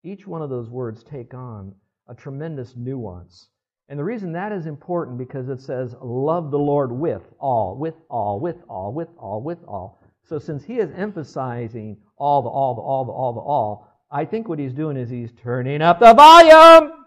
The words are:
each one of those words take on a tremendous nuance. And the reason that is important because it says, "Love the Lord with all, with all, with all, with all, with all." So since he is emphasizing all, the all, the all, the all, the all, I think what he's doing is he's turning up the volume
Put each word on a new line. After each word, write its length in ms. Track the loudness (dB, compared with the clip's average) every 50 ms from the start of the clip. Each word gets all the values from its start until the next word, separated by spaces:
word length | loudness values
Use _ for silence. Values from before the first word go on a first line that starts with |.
| _
each 240 | -18 -18 -18 -16
one 160 | -16 -12 -12 -10
of 80 | -10
those 200 | -10 -10 -12 -12
words 320 | -12 -10 -10 -10 -12 -14 _
take 320 | _ -18 -18 -18 _ -18
on 400 | -18 -16 -16 -16 -16 -18 -18 -20 _ _ _ _ _ _ _
a 60 | -20
tremendous 640 | -20 -18 -16 -14 -14 -12 -12 -12 -14 -14 -16 _
nuance. 720 | -14 -12 -12 -10 -10 -12 -14 -14 -16 -20 _ _ -20 _ _ _ _ _ _ _ _ _ _
And 100 | -12 -10
the 60 | -8
reason 280 | -8 -8 -8 -10 -10 -10
that 200 | -10 -10 -10 -10
is 140 | -10 -10
important 520 | -12 -14 -16 _ -8 -6 -6 -6 -8 -10 -14
because 300 | -14 -12 -12 -12 -10 -10
it 120 | -12 -12
says, 340 | -10 -10 -10 -8 -8 -10 -12 -16
"Love 500 | -14 -10 -8 -6 -4 -4 -4 -4 -6 -6
the 80 | -4 -4
Lord 320 | -2 -2 -2 -2 -2 -4
with 320 | -6 -6 -6 -6 -6 -8 -12 -20 _ _
all, 380 | -6 -4 -4 -4 -4 -6 -8
with 180 | -10 -10 -10 -12 _ _ _
all, 320 | -8 -8 -6 -6 -6 -6
with 160 | -8 -10 -10 -12 _ _
all, 240 | -14 -12 -12 -10 -10
with 160 | -10 -12 -12 _ -20
all, 240 | -14 -12 -12 -10 -10
with 200 | -10 -12 -14 -14 -16
all." 320 | -14 -14 -14 -16 _ _ _ _ _ _ _
So 160 | _ -14 -12
since 260 | -10 -10 -12 -12 -12
he 140 | -10 -6 -6
is 120 | -6 -6 -6
emphasizing 1040 | -10 -10 -10 -10 -12 -14 -12 -10 -10 -10 -8 -8 -10 -10 -12 -12 -14 -14 -14 -16 -18 _ _ _
all, 260 | _ -4 -2 -2 0 -2
the 60 | -4
all, 260 | -4 -4 -4 -4 -4
the 60 | -8
all, 240 | -8 -6 -6 -6 -6
the 80 | -8 -8
all, 200 | -8 -8 -6 -8
the 60 | -8
all, 480 | -8 -4 -4 -4 -4 -4 -8 -12 -16 _ _ _ _ _
I 140 | -8 -8 -8
think 240 | -6 -8 -10 -8 -8
what 100 | -10 -8
he's 140 | -8 -10 -8
doing 240 | -8 -8 -8 -8
is 140 | -8 -10 -10
he's 220 | -10 -12 -12 -14 _
turning 500 | _ _ -8 -6 -6 -4 -6 -4 0 2
up 180 | 2 2 6
the 140 | 8 8 10
volume 760 | 10 10 12 12 10 10 10 10 12 12 12 12 10 8 6 -12 -20 -20